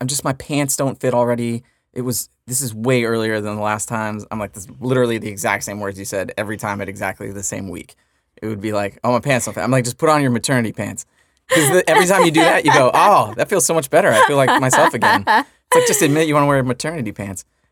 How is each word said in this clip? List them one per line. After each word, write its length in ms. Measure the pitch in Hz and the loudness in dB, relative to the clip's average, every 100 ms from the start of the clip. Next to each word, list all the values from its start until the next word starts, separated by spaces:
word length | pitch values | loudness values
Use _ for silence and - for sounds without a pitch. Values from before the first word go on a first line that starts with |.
I'm 60 | 127 | -6
just, 160 | - | -4
my 100 | 147 | -4
pants 420 | 135 - 147 139 - | -6 -4 -2 -2 -2
don't 240 | 135 113 | -4 -2
fit 140 | 131 | -2
already." 500 | 123 120 117 117 117 - _ _ | 0 0 -2 -4 -6 -10 _ _
It 80 | 127 | -8
was, 260 | 127 117 - _ - | -6 -6 -8 _ -8
this 140 | 127 | -6
is 120 | 127 | -6
way 300 | 110 120 127 | -4 0 0
earlier 380 | 117 117 110 107 | 0 -2 -2 -2
than 140 | 104 107 | -4 -4
the 40 | |
last 260 | 107 107 - | -4 -4 -4
times. 380 | 117 107 107 - | -6 -6 -8 -10
I'm 80 | 110 | -10
like, 140 | 101 | -10
"This 100 | 101 90 | -12 -18
is 40 | 131 | -8
literally 380 | 127 127 120 113 | -2 0 0 -2
the 120 | 107 | -6
exact 340 | 95 113 101 | -4 -2 -2
same 160 | - 101 | -4 -8
words 180 | 98 95 | -8 -10
you 60 | 98 | -8
said 260 | 98 90 - | -6 -6 -6
every 200 | 104 104 | -6 -6
time 220 | 107 101 | -6 -6
at 80 | 98 | -8
exactly 420 | 98 98 92 107 | -6 -8 -6 -10
the 120 | 101 | -10
same 260 | 98 104 95 | -10 -8 -10
week." 260 | 87 - _ _ _ _ _ | -12 -16 _ _ _ _ _
It 60 | 107 | -10
would 140 | 104 | -6
be 100 | 107 | -4
like, 260 | 104 101 - | -2 -4 -4
"Oh, 80 | 127 | -2
my 80 | 120 | -2
pants 260 | 143 123 110 | 0 -2 -2
don't 80 | |
fit." 80 | 98 | -4
I'm 80 | 107 | 0
like, 120 | 131 | 0
"Just 140 | 123 - | 0 -2
put 100 | 156 | 2
on 120 | 151 | 2
your 80 | 139 | 2
maternity 400 | 117 - 127 107 | 0 0 0 -2
pants." 340 | - 104 98 - _ _ _ - | -6 -8 -10 -16 _ _ _ 0
'Cause 200 | 170 147 | 2 4
the, 140 | 185 175 | 2 4
every 160 | 170 180 | 4 4
time 160 | 190 | 4
you 80 | 175 | 4
do 80 | 156 | 4
that, 240 | 170 127 143 | 4 2 4
you 60 | |
go, 160 | - 127 | 4 4
"Oh, 400 | 156 190 170 110 113 | 4 6 4 2 -2
that 140 | - | -2
feels 160 | 190 - | 0 0
so 80 | 165 | 0
much 140 | 139 | 2
better. 180 | 160 190 | 2 4
I 160 | 113 - | 4 4
feel 120 | 139 | 4
like 220 | - 247 | 4 2
myself 320 | 131 143 165 120 | 2 2 2 2
again." 300 | 220 226 214 | 2 2 2
It's 480 | 220 - _ _ 494 | 2 0 _ _ 2
like, 100 | 480 | 4
"Just 160 | - | 2
admit 260 | 151 151 160 | 2 2 2
you 40 | |
wanna 140 | 147 143 | 2 4
wear 160 | 139 | 2
maternity 480 | 127 123 156 165 107 | 0 -4 -6 -6 -8
pants." 320 | 98 98 95 - _ _ | -8 -10 -10 -16 _ _